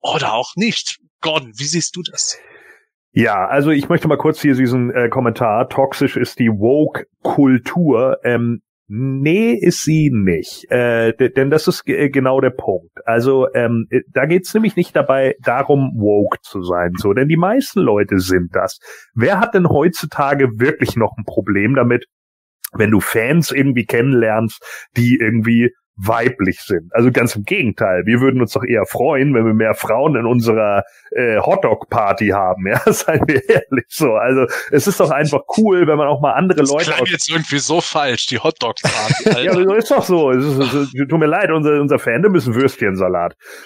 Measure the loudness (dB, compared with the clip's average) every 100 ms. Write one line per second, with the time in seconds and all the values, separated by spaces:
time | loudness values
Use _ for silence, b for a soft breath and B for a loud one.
0 | -4 -4 -2 -4 -4 -4 -4 -4 -8 -14
1 | _ _ -6 -6 -8 -12 -6 -4 -4 -8
2 | -12 -6 -8 -8 B B B B B _
3 | _ 0 0 0 0 0 2 0 0 0
4 | 0 0 0 0 0 2 2 0 0 0
5 | 0 0 -2 0 0 0 0 0 -2 0
6 | -2 0 -6 0 0 2 2 2 0 -2
7 | -12 _ -4 2 4 4 0 -2 0 2
8 | 0 -2 -2 0 -2 -4 _ _ _ -6
9 | -4 -2 0 2 2 0 -2 -4 -2 2
10 | 2 2 0 -2 -4 -14 -4 -2 0 0
11 | 0 0 0 0 2 2 0 -4 -4 -2
12 | 0 0 0 2 0 -2 -6 -6 -8 -12
13 | -2 0 2 2 2 0 0 -2 -2 -4
14 | -2 -2 0 0 0 -2 0 0 -2 -2
15 | 0 2 0 -2 -4 -2 2 2 0 0
16 | 2 2 0 -4 -8 -10 -2 0 0 -2
17 | 0 2 2 2 2 0 0 0 2 2
18 | 2 0 2 0 0 -4 -4 -8 B B
19 | B -2 0 2 0 2 2 2 2 0
20 | -10 -2 0 2 0 2 0 0 -2 0
21 | -2 -2 -6 -6 -2 0 2 2 2 0
22 | -2 _ _ _ _ _ -16 -2 2 2
23 | 0 -2 2 0 2 0 0 0 0 0
24 | 2 2 2 0 -2 -6 -18 -20 -8 -2
25 | 2 2 2 0 2 2 2 -2 _ -10
26 | -2 2 0 0 -2 -4 -4 -4 -2 2
27 | 2 2 0 -4 -6 -2 -2 -2 0 0
28 | 2 2 2 2 -2 -2 -2 -2 -2 -2
29 | -2 0 2 2 2 2 0 -2 -2 0
30 | 0 0 0 0 2 0 2 0 -4 B
31 | B -4 0 0 0 0 0 -2 -2 -2
32 | 0 0 0 0 0 -2 -2 0 0 0
33 | 0 0 2 0 2 0 2 -4 -4 -4
34 | 0 0 2 0 0 B B 0 0 0
35 | 0 2 0 -2 -2 0 2 4 2 2
36 | 0 0 0 0 0 2 2 0 -2 -2
37 | -2 -2 -4 -4 -2 -4 0 -2 0 -2
38 | -2 -2 -4 -2 -4 -2 -6 -4 -4 -4
39 | -2 0 0 0 0 2 2 0 2 0
40 | 2 2 4 2 0 0 0 0 -4 -4
41 | -2 0 2 0 0 0 2 2 2 0
42 | 0 0 2 2 0 0 0 0 -4 0
43 | 0 0 -4 -8 B B